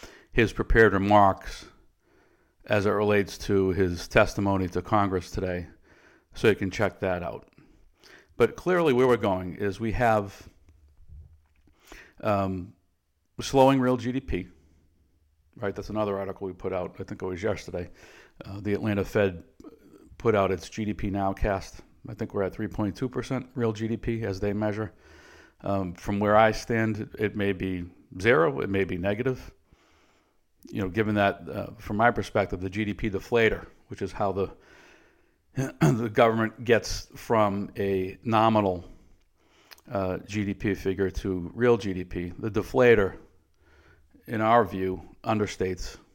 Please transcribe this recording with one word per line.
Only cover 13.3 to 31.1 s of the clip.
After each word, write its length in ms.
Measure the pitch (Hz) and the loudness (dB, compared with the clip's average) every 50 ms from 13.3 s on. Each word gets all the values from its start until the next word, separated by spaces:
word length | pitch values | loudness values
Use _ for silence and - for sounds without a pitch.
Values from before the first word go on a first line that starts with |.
| _ - | _ -10
slowing 380 | - - - 139 131 135 139 135 | -6 0 4 6 6 8 6 4
real 180 | 123 127 127 | 2 2 0
G 140 | 117 107 127 | 0 -2 -4
D 80 | 123 131 | -6 -6
P, 280 | - - 117 87 90 - - _ _ _ _ _ _ _ _ _ _ _ _ _ _ _ _ _ _ _ _ | -6 -6 -6 -6 -6 -8 -16 _ _ _ _ _ _ _ _ _ _ _ _ _ _ _ _ _ _ _ _
right? 200 | - - 101 92 | -6 -6 -6 -6
That's 140 | 104 98 - | -6 -10 -8
another 300 | 104 107 107 101 98 98 | -4 -2 -2 -2 -2 -4
article 260 | 98 95 92 - 101 | -4 -8 -8 -8 -8
we 80 | 95 90 | -10 -8
put 200 | 90 - 95 92 | -6 -6 -4 -4
out, 220 | 90 90 90 - - | -4 -6 -6 -10 -12
I 40 | 95 | -12
think 200 | - 104 - 92 | -12 -10 -8 -8
it 20 | |
was 160 | 92 92 85 | -8 -6 -4
yesterday. 480 | 98 107 98 - - - 90 87 90 - - - - - - - - _ _ - - | -4 -4 -4 -4 -8 -10 -10 -10 -10 -10 -14 -20 -20 -20 -20 -20 -20 _ _ -20 -16
Uh, 140 | - 98 101 | -14 -12 -8
the 120 | 101 104 101 | -4 -2 -2
Atlanta 300 | - - 110 104 101 92 | -2 -2 -2 -2 -2 -2
Fed 400 | - - 110 101 95 87 85 - _ _ _ - - - _ _ - - - - - - | 0 2 2 2 2 0 -4 -16 _ _ _ -20 -20 -20 _ _ -20 -20 -20 -20 -20 -10
put 180 | - - 117 107 | -2 0 2 2
out 160 | 101 95 92 | 4 2 2
its 180 | 95 87 - - | 0 -2 -6 -10
G 160 | - - 110 | -8 -6 -4
D 80 | 104 101 | -4 -4
P 160 | - - 104 | -6 -6 -6
nowcast. 640 | 92 101 98 98 95 - - 110 98 95 - - - - - _ _ _ - | -4 -2 -2 -2 -2 -2 -2 -2 -2 -2 -6 -10 -18 -20 -20 _ _ _ -18
I 60 | - 120 | -14 -10
think 200 | - 113 - - | -10 -8 -6 -4
we're 100 | 101 98 | -4 -4
at 100 | 90 92 | -4 -4
three 140 | - 110 | -6 -8
point 280 | 95 - - 107 101 90 | -6 -4 -4 -4 -4 -4
two 140 | - 131 120 | -4 -6 -6
percent 360 | - 131 113 - 135 127 131 - - | -6 -6 -6 -4 -6 -6 -6 -8 -6
real 180 | 127 117 113 107 | -2 -2 -2 -2
G 160 | 104 113 110 | -2 -4 -4
D 80 | 113 | -4
P 260 | 110 - 123 117 113 110 | -4 -4 -6 -6 -4 -4
as 160 | 98 95 95 | -6 -4 -2
they 140 | 104 104 101 | -2 -2 -2
measure. 400 | 104 107 107 101 107 110 95 - _ _ - - - - - - - - _ _ - - | -2 -2 -2 -2 -4 -6 -8 -10 _ _ -20 -20 -20 -20 -20 -20 -20 -20 _ _ -10 -6
Um, 280 | 98 98 98 95 90 85 | -4 -2 -2 -2 -4 -8
from 260 | - - 98 98 101 | -8 -6 -4 -2 0
where 160 | 104 104 107 | 4 6 8
I 160 | 107 110 110 | 8 8 6
stand, 580 | 104 - - - 120 110 110 110 107 104 110 - - | 4 0 -4 -4 -2 0 0 -2 -2 -4 -8 -10 -6
it 180 | - 107 101 - | -4 -4 -2 -2
may 140 | 107 101 101 | -2 -2 -2
be 340 | 98 92 107 95 92 90 87 90 - _ _ - - 92 | -2 -2 -4 -6 -6 -6 -8 -12 -16 _ _ -16 -10 -2
zero, 400 | 90 113 127 156 165 151 135 135 | 2 4 4 4 4 2 0 -2
it 80 | - 95 | -4 -2
may 140 | 98 95 95 | 0 0 0
be 140 | 85 95 | 0 -2
negative. 540 | 87 87 101 104 101 127 131 127 - - - - _ _ _ - _ _ _ _ _ _ _ _ _ _ _ _ _ _ _ _ _ - - | -4 -2 -2 -2 -2 -2 -4 -4 -6 -10 -18 -20 _ _ _ -20 _ _ _ _ _ _ _ _ _ _ _ _ _ _ _ _ _ -18 -12
You 120 | - 107 | -6 -6
know, 80 | 98 92 | -6 -4
given 260 | 87 110 107 107 | -2 -2 0 0